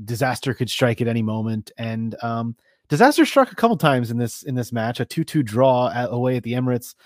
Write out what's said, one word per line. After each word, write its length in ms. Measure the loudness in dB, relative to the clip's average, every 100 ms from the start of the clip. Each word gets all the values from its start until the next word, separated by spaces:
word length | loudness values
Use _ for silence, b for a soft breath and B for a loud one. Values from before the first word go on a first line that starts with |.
| -8
disaster 480 | -4 -2 -2 -4
could 160 | -4 -4
strike 320 | 0 0 2
at 40 | 0
any 160 | 0
moment. 480 | -2 -2 -2 -4 -6 -10
And, 400 | -8 -6 -6 -6
um, 340 | -6 -4 -6 -8 _ _ _
disaster 380 | 4 6 6 4
struck 260 | 4 2
a 20 |
couple 220 | 2 0 4
times 340 | 4 2 0
in 60 | -2
this, 260 | -4 -6
in 120 | -6
this 180 | -4 -2
match, 280 | -2 -2 -4
a 40 |
two 180 | -4 -4
two 200 | -2 -2
draw 480 | 0 4 4 4 2
at, 200 | -2 -2
away 260 | -2 0 -2
at 60 |
the 120 | -2
Emirates. 400 | -2 0 -2 -4 -16